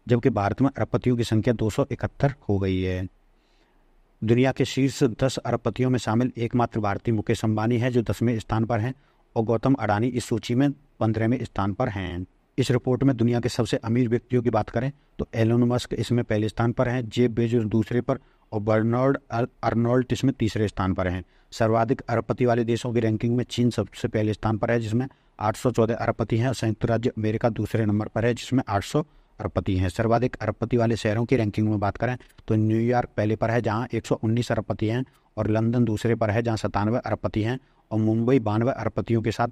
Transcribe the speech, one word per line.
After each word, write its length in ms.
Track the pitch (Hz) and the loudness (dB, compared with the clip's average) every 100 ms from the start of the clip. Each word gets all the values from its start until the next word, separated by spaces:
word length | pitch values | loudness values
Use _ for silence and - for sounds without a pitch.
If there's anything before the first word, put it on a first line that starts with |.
| - | 0
जबकि 240 | 120 131 | 2 2
भारत 320 | 107 101 104 | 2 0 2
में 80 | 135 | 0
अरबपतियों 460 | - 117 117 - 123 | 0 -2 0 0 0
की 80 | |
संख्या 300 | 113 110 104 | 2 2 2
दो 160 | 113 110 | 0 0
सौ 160 | - 135 | 0 -2
इकहत्तर 420 | 120 110 - 139 127 - | -2 -6 -2 -2 -2 -2
हो 100 | 98 | 0
गई 220 | 98 92 | 0 -2
है। 280 | 92 92 95 - _ _ _ _ _ _ _ _ _ _ | -2 -4 -6 -12 _ _ _ _ _ _ _ _ _ _
दुनिया 300 | 107 117 131 | 2 4 4
के 120 | - | 2
शीर्ष 380 | 131 - 135 - 135 104 | -2 0 -2 2 0 2
दस 180 | 131 - | -2 -2
अरबपतियों 520 | - 117 - 107 127 | -4 -2 -2 -2 0
में 80 | 127 | 0
शामिल 340 | - 113 127 - | 0 0 0 -2
एकमात्र 420 | 117 123 117 117 | -2 0 0 0
भारतीय 340 | 104 98 - | -2 -2 -2
मुकेश 300 | 110 - 110 | -2 0 -2
अंबानी 340 | 113 107 110 120 | 0 0 0 0
है, 120 | 127 | 2
जो 120 | 123 | 0
दसवें 360 | 107 104 117 113 | 0 0 0 -2
स्थान 260 | - 110 | -2 -2
पर 160 | 110 113 | 0 0
हैं, 140 | 113 131 _ _ _ - | -2 -6 _ _ _ -4
और 80 | |
गौतम 300 | 110 113 131 135 | 0 0 2 0
अडानी 320 | 107 104 123 | 2 0 0
इस 160 | 123 | -2
सूची 300 | - 113 - | -2 -4 0
में 160 | 123 143 139 _ _ | 0 0 -2 _ _
पन्द्रहवें 440 | 113 110 113 127 | -2 0 0 -2
स्थान 300 | 117 - 98 | -4 -4 -4
पर 140 | 92 127 | -2 -4
हैं। 380 | 101 90 85 92 _ _ - | -2 -6 -8 -10 _ _ -4
इस 120 | 131 | 0
रिपोर्ट 320 | 117 - 123 | 0 0 2
में 140 | 135 120 | 2 2
दुनिया 240 | 117 120 | 2 2
के 80 | 120 | -2
सबसे 280 | - 113 139 | -2 -2 -2
अमीर 300 | 110 117 123 | 0 0 2
व्यक्तियों 340 | 117 - 123 | 0 0 0
की 80 | 120 | 2
बात 200 | 110 - | 0 -2
करें 220 | 117 131 - _ - | -4 -4 -8 _ -10
तो 100 | - | -6
एलन 300 | 110 113 120 | 0 2 4
मस्क 300 | 120 120 - | 2 0 -4
इसमें 300 | - 113 120 | -6 -2 -2
पहले 240 | 117 107 107 | 0 -2 -2
स्थान 240 | - 120 | 0 -2
पर 160 | 117 123 | 0 -2
हैं, 200 | 123 110 | -2 -6
जेफ 220 | 110 123 | 0 2
बेजोस 340 | 113 117 120 | 2 0 2
दूसरे 360 | 107 107 107 123 | 2 0 0 -2
पर 180 | 120 127 - _ _ | -2 -4 -6 _ _
और 80 | 110 | -6
बर्नार्ड 580 | 104 110 113 117 135 139 - | 0 2 2 2 2 0 -2
अर-, 180 | 113 123 - | -4 -4 -2
अर्नोल्ट 500 | 117 113 117 123 123 | -2 0 2 2 2
इसमें 220 | 117 131 | 0 0
तीसरे 340 | - 110 - 104 | 0 -2 0 -2
स्थान 260 | - 95 | 0 -2
पर 140 | 92 92 | 0 -2
हैं। 160 | 90 85 _ _ | -4 -8 _ _
सर्वाधिक 500 | - 113 113 113 135 | -2 2 2 2 -2
अरबपति 440 | - 117 - 113 123 | -2 -4 -2 0 2
वाले 180 | 117 | 2
देशों 280 | 117 117 127 | 2 0 0
की 80 | 117 | 0
रैंकिंग 360 | 110 107 117 120 | 0 0 0 0
में 80 | |
चीन 260 | 113 - 120 | -2 0 2
सबसे 380 | 113 101 - 117 | 2 -4 -4 -4
पहले 240 | 113 107 | 0 0
स्थान 260 | 107 107 110 | 0 -2 -2
पर 120 | 113 | 0
है, 100 | 117 | 0
जिसमें 260 | 113 113 127 - _ - | 0 -2 -2 -8 _ -6
आठ 180 | 104 107 | -4 0
सौ 140 | 131 | 0
चौदह 240 | 117 110 | 2 0
अरबपति 440 | 117 113 107 110 113 | 0 -2 -2 0 0
हैं, 100 | 127 | 0
और 60 | |
संयुक्त 300 | 120 113 107 | 0 -2 0
राज्य 260 | 120 113 120 | 0 2 0
अमेरिका 380 | - 107 110 123 | -2 -2 0 0
दूसरे 360 | 110 107 113 110 | -2 -2 0 2
नंबर 220 | 104 107 | 0 0
पर 160 | - | -2
है, 100 | 117 | 0
जिसमें 280 | 117 - 127 - | -2 0 -2 0
आठ 160 | 101 | -2
सौ 200 | - 147 160 _ _ _ | 0 -2 -4 _ _ _
अरबपति 360 | - 104 95 92 | -4 -2 0 0
हैं। 120 | 92 | 0
सर्वाधिक 480 | - 113 117 127 - | 0 2 2 0 -2
अरबपति 400 | 110 104 110 120 | -6 -4 0 2
वाले 200 | 113 113 | 2 0
शहरों 280 | 113 104 | 0 0
की 120 | 117 131 | 2 2
रैंकिंग 320 | 107 104 110 | 2 0 0
में 120 | 107 | 0
बात 160 | 101 - | -2 -2
करें 200 | 117 123 - - - | -4 -4 -10 -20 -2
तो 80 | 113 | 0
न्यूयॉर्क 520 | 107 113 117 123 - - | 2 2 2 0 0 -2
पहले 200 | 107 110 | -2 0
पर 140 | 113 | 0
है, 120 | 117 | 0
जहाँ 260 | 113 107 123 | 0 -2 -2
एक 140 | 113 - | -6 -2
सौ 80 | 139 | -2
उन्नीस 360 | 110 117 120 | 0 0 0
अरबपति 340 | 113 101 107 - | -2 -2 -2 -2
हैं, 180 | 117 131 _ _ - | -2 -4 _ _ -4
और 120 | 107 | 0
लंदन 360 | 107 113 123 | 2 2 2
दूसरे 300 | 117 107 117 | 2 2 0
पर 160 | 117 113 | 0 2
है, 120 | 104 | 0
जहाँ 140 | 117 110 | 0 -2
सत्तानवे 420 | 101 101 104 120 | -2 0 0 0
अरबपतियों 2250 | - 107 101 113 107 127 - _ _ 107 110 110 117 135 110 104 117 - 110 - 98 117 | -2 -4 -2 -2 -2 -4 -10 _ _ 0 2 2 4 2 2 0 0 -2 -4 -4 0 0
के 100 | 110 | 0
साथ 160 | - 117 | -2 -2